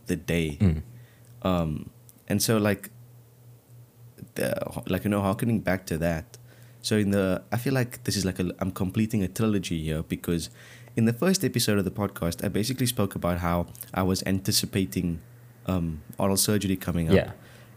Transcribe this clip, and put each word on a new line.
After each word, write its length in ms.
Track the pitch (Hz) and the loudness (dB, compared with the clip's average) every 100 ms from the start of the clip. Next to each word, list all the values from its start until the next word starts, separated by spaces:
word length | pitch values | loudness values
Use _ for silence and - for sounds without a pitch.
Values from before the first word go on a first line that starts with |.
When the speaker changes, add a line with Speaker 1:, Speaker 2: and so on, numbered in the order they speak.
| - | -4
Speaker 1:
the 100 | 85 | -4
day. 420 | - 85 80 73 | 0 0 0 2
Speaker 2:
Mm. 220 | 98 78 - - - - - - | 2 2 -4 -16 -20 -20 -20 -4
Speaker 1:
Um, 480 | 95 87 82 76 - - - - - | 0 2 0 -4 -8 -18 -20 -14 -2
and 120 | 104 | 0
so, 140 | - 110 | 2 2
like, 320 | 104 98 - - - - - - - - - - - - - - - | 2 0 -4 -18 -20 -20 -20 -20 -20 -20 -20 -20 -20 -20 -20 -18 -10
the, 200 | - - - - - - | -4 -2 -2 -6 -6 -2
like, 160 | 90 | 0
you 60 | 101 | 2
know, 100 | 101 | 2
harkening 380 | 98 - 117 107 | 2 2 0 0
back 260 | - 92 - | 0 -2 -2
to 120 | 80 | 0
that. 380 | 85 80 - - - - - - | 0 0 -4 -16 -20 -20 -20 -10
So 140 | - 107 | 0 2
in 140 | 98 | 4
the, 320 | 101 95 92 - | 4 2 0 -2
I 40 | 113 | -2
feel 180 | 127 | 0
like 300 | 131 120 - | 0 0 -4
this 120 | - 95 | -4 0
is, 80 | |
like, 140 | 92 87 | 0 0
a, 140 | 90 - | -2 -2
I'm 100 | 95 | -4
completing 520 | - 92 113 107 110 | -2 -2 0 0 0
a 60 | 90 | 0
trilogy 540 | - 110 101 87 82 | 0 0 0 0 -2
here 200 | 78 78 | 0 -2
because 460 | 82 90 - 85 - - - - - - | -2 -4 0 -2 -2 -12 -20 -20 -6 2
in 60 | |
the 80 | 113 | 2
first 320 | 117 175 190 | 4 2 2
episode 340 | 147 123 113 101 | 2 0 2 2
of 60 | |
the 80 | 92 | 2
podcast, 520 | - 101 - 85 - | 0 -4 -2 -4 -2
I 40 | 101 | -2
basically 380 | 92 110 127 123 | -2 -2 0 -2
spoke 280 | 120 98 | 0 -2
about 240 | 87 87 87 | 0 0 0
how 300 | 87 87 87 - - | 0 0 -2 -10 -6
I 80 | - | -2
was 180 | 92 95 - | 0 0 0
anticipating, 920 | 95 101 - - 101 95 92 87 82 - - - - - | -2 0 -2 0 0 0 0 -2 -4 -10 -20 -20 -10 -2
um, 360 | 92 82 78 - - | -2 -2 -6 -10 -2
oral 180 | 98 98 | 0 2
surgery 380 | - 104 98 | 2 2 2
coming 340 | 95 - 85 82 | -2 -2 0 4
up. 60 | |
Speaker 3:
Yeah. 160 | 95 - - - - - | 4 4 -6 -18 -20 -20